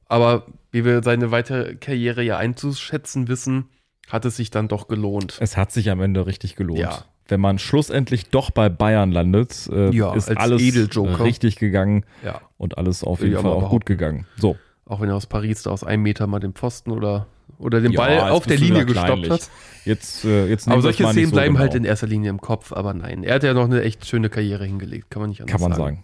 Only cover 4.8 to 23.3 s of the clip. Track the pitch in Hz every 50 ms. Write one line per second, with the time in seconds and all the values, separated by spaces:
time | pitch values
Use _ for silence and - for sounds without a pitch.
4.8 | - - 113 107 104 101 101 101 95 92 - - 117 104 - 95 98 - - 117
5.8 | 104 107 95 92 95 98 92 95 87 92 92 - - 90 - - 95 85 82 80
6.8 | 85 85 80 - - _ _ _ _ - 101 98 98 98 98 98 - - - 151
7.8 | 147 - - 139 127 - 127 107 - - - 135 131 - - 120 107 101 85 -
8.8 | 107 107 110 107 98 92 87 87 87 90 92 107 123 - - - - - - 98
9.8 | 98 95 120 113 104 92 95 110 92 104 110 - 110 120 123 117 123 127 120 120
10.8 | 107 101 - 110 98 92 87 85 117 117 117 - 123 113 101 - 110 101 92 98
11.8 | 95 101 104 101 - _ - - - 98 87 - - _ _ - 90 85 - -
12.8 | 90 90 90 - - - 90 87 - 92 - 95 95 92 80 92 95 98 117 113
13.8 | - - 98 80 80 78 76 69 92 - - - 107 95 78 - _ _ _ _
14.8 | _ - 107 101 107 101 98 101 - - - 107 107 110 107 - - 101 98 98
15.8 | - - 107 107 104 104 101 - 107 101 101 101 101 98 92 - - 123 - -
16.8 | - 117 110 113 104 104 101 101 104 - _ _ _ _ - - - 120 117 117
17.8 | 117 120 110 117 120 139 151 160 - 190 - 170 - 117 147 143 156 175 175 160
18.8 | 127 123 117 90 87 92 98 92 85 85 165 170 - - - - - - - -
19.8 | - 107 107 - - - - - - 110 104 101 95 90 110 104 - 120 127 127
20.8 | 127 156 - - - - 110 - 160 160 143 143 139 147 143 131 139 127 127 123
21.8 | 117 101 107 - 113 107 110 107 104 101 98 98 - - 113 - - - - 95
22.8 | 98 101 95 87 85 87 82 90 87 -